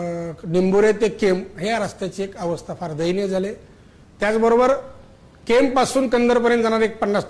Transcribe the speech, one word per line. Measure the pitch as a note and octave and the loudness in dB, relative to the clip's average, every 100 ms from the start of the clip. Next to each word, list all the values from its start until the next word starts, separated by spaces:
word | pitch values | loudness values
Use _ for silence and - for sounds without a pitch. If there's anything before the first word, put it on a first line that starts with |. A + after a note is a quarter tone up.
| F3 E3+ E3+ D#3+ F3+ | -6 -6 -8 -10 -4
निंबुरे | F3 F#3 G3+ G#3+ | 0 2 4 2
ते | G#3 A3 | 2 -2
केम | - G3+ F#3 - - | 0 0 0 -4 -8
हे | G3 | -4
या | A3+ | -4
रस्त्याची | G3 - F#3+ - | -4 -6 -8 -8
एक | G3 A3 | -10 -8
अवस्था | F3 E3 - | -6 -6 -8
फार | E3+ F3 | -10 -8
दयनीय | D3+ E3 F#3 G3 | -4 -2 -2 -2
झाली. | F#3 F#3+ A#3 - - - - - - | -4 -4 -8 -18 -20 -20 -20 -20 -4
त्याचबरोबर | G3+ A3 A3+ A#3 B3+ C4+ - - - - - - - | -2 2 4 4 4 0 -4 -18 -20 -20 -20 -12 0
केमपासून | A#3+ C4+ C4 B3 C4+ C4 | 2 4 2 2 0 0
कंदरपर्यंत | A#3+ A#3+ A#3+ A#3 A#3+ | 2 4 4 2 2
जाणारा | A3+ A3 A3 | 2 2 0
एक | A3 | 0
पन्नास | G3+ G3+ - | -2 -2 -2